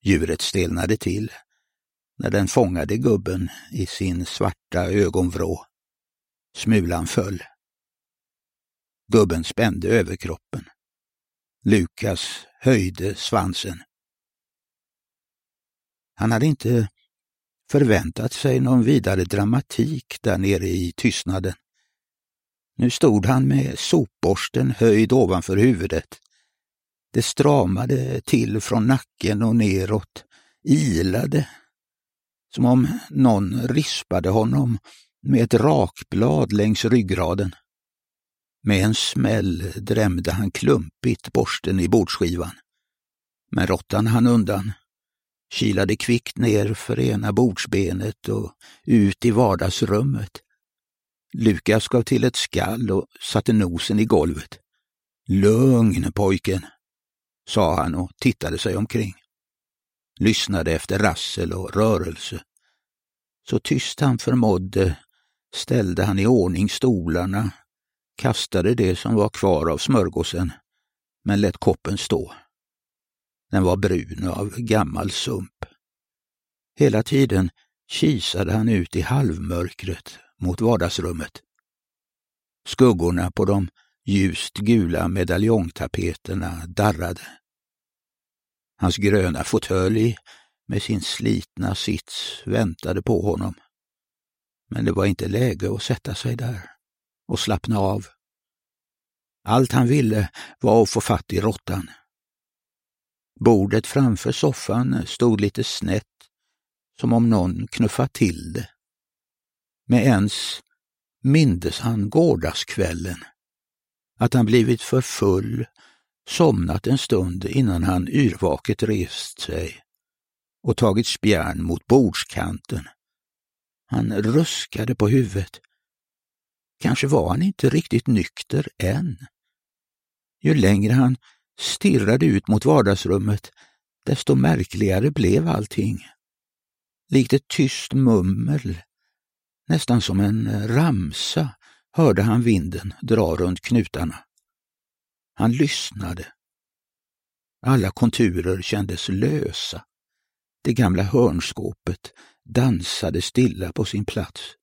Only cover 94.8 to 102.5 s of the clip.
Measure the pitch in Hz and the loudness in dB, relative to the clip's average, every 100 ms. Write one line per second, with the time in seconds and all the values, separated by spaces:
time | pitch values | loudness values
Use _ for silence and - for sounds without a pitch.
94.8 | 110 - 98 95 95 104 123 - 101 104 | -2 0 0 -2 -4 -2 -2 -2 -4 -6
95.8 | - 123 - 95 123 120 123 110 - _ | -4 -6 -6 -8 -6 -6 -6 -8 -14 _
96.8 | _ _ _ _ - 117 - 101 - 107 | _ _ _ _ -8 -6 -2 -4 -2 -2
97.8 | 98 101 95 _ _ _ _ _ _ _ | 0 -2 -8 _ _ _ _ _ _ _
98.8 | _ _ _ _ _ _ - 117 127 131 | _ _ _ _ _ _ 0 2 2 2
99.8 | 120 147 117 107 95 - - - - 113 | 2 2 2 0 -2 -6 -20 -4 2 4
100.8 | 107 113 - 98 - 90 101 - - 92 | 4 0 -2 -4 -2 -2 -2 -4 -8 -8
101.8 | 85 - _ _ _ _ _ | -10 -18 _ _ _ _ _